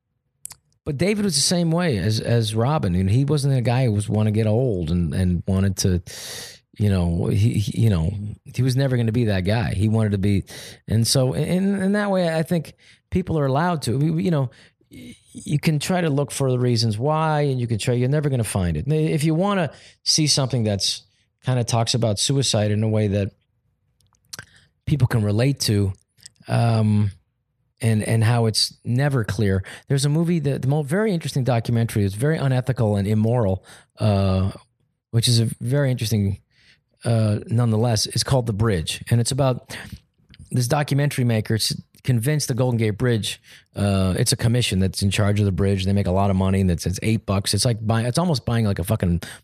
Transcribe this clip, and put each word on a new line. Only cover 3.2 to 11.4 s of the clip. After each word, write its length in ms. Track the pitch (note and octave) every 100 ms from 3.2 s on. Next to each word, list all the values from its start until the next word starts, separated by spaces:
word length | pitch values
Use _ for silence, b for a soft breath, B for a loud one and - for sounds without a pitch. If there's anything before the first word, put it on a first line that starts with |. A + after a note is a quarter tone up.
wasn't 320 | C#3 D3+ C#3 C3+
a 60 |
guy 220 | A#2+ A#2+ C3
who 60 |
was, 160 | G2+ G2+
wanna 240 | G#2 G#2+
get 140 | G#2 A2
old 440 | A2 C3 F#2 D#2
and, 240 | F2 E2+
and 280 | C2+ F#2 F2 -
wanted 320 | F#2+ G2 F#2
to, 240 | G2+ F2+ - B B B B B _ -
you 120 | G#2
know, 360 | F#2+ F2 E2+ -
he, 320 | G#2 G#2+ -
he, 240 | G2+ -
you 80 | A2+
know, 220 | F#2 D#2+ G2+ G#2 -
he 180 | - -
was 140 | C3 B2+
never 200 | C#3 B2
gonna 160 | A2
be 120 | A2+ A2+
that 180 | F#2+
guy. 280 | F2+ A2+ E2
He 160 | - A2
wanted 240 | A2 G#2+
to 60 | G2+
be, 260 | G2+ G2 - B B B -
and 180 | A2 A2+
so 260 | C#3 B2+
in, 480 | -